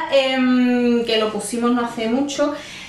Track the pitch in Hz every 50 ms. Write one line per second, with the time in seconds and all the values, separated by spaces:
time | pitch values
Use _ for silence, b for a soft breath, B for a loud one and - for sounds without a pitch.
0 | 320 320 277 269 262 262 262 262 254 254 254 254 247 247 247 247 240 240 240 233
1 | 233 226 226 220 220 214 214 202 - - 240 233 240 240 247 240 240 240 - 240
2 | 226 220 240 277 294 285 - - 285 294 B B B B B B B